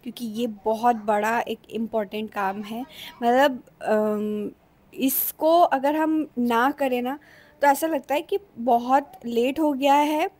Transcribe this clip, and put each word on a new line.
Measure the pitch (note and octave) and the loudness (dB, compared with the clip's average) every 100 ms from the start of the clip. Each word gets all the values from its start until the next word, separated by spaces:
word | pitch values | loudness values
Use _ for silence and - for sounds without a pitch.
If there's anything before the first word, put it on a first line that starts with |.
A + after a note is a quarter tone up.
क्योंकि | - A3 A#3 | -14 -10 -10
ये | G#3+ A#3+ | -6 -6
बहुत | G#3 A3 A3 A#3+ A#3 | -4 -4 0 2 0
बड़ा | G#3 G#3 G#3 A#3 | 0 0 0 -2
एक | - A3+ _ | -4 -8 _
इम्पॉर्टेंट | A3 A3+ A3+ G3+ G#3+ A3 | -8 -4 -4 -4 -6 -8
काम | G#3 F#3+ G3 | -4 -4 -4
है। | G#3 A3+ C4+ - - - | -8 -10 -10 -14 -18 -4
मतलब, | A#3 B3 C#4+ B3 - _ | 2 4 4 0 -12 _
अम, | - G#3+ G#3+ G#3+ G#3+ G#3 G3+ - _ _ _ | 0 0 2 -2 -4 -4 -6 -12 _ _ _
इसको | - C4 C4 - - D#4 E4+ | -4 -2 -2 -6 -2 2 4
अगर | F4 C4+ C4+ D4+ | 4 2 0 0
हम | D#4 D#4 D4 - | 0 -2 -4 -4
ना | A#3+ A#3 B3 | 0 2 2
करें | - C4+ B3 | 0 -2 -2
ना | B3 C#4+ - - - _ | -4 -8 -12 -20 -20 _
तो | C#4+ | 2
ऐसा | C4+ D#4+ | 2 0
लगता | D#4 - C#4 | -4 -2 -4
है | |
कि | D#4 G4+ - - | -2 -6 -6 -6
बहुत | A#3 A#3+ A#3+ C4+ C#4+ - A#3+ | 2 2 4 2 0 -12 -4
लेट | A#3 B3 C#4 | 0 0 0
हो | D4+ | 0
गया | C4+ C#4 C#4+ | 2 4 4
है | D4 D4+ F#4+ | 4 0 -4